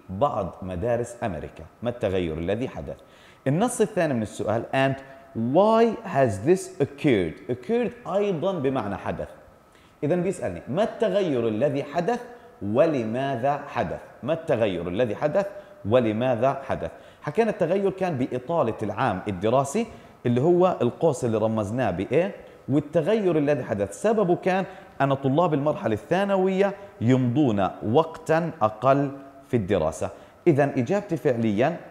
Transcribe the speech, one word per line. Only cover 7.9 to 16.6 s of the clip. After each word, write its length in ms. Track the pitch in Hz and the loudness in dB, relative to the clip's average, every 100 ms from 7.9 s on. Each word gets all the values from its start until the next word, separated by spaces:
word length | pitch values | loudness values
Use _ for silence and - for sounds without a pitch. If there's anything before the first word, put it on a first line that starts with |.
| - - | -6 -4
أيضًا 440 | 196 208 160 185 | -2 0 0 -2
بمعنى 440 | 180 135 131 101 90 | 0 0 0 -2 -6
حدث. 320 | 104 80 78 - - - _ - - _ | -6 -6 -8 -14 -20 -20 _ -20 -20 _
إذا 140 | 147 180 | -2 0
بيسألني، 460 | 180 175 117 85 95 | 0 -4 -6 -6 -4
"ما 140 | 156 | -2
التغير 640 | 240 - 214 196 185 127 117 | -2 0 0 2 0 0 0
الذي 340 | 107 143 135 | 0 0 -2
حدث 380 | 135 175 175 240 - - - - | -4 -4 -2 -4 -8 -18 -20 -10
ولماذا 920 | 101 117 165 139 110 120 139 123 135 147 - | 0 2 4 2 -2 -2 -4 0 0 -2 -4
حدث؟ 320 | 123 90 78 - - | -4 -4 -6 -12 -10
ما 100 | 120 | -6
التغير 560 | 160 160 123 110 85 85 | -4 0 2 2 0 -4
الذي 280 | 95 123 98 | -2 -2 0
حدث 300 | 151 190 196 - - - 101 | 0 0 -2 -8 -18 -10 2
ولماذا 720 | 123 113 107 131 113 131 131 | 2 4 2 0 2 0 0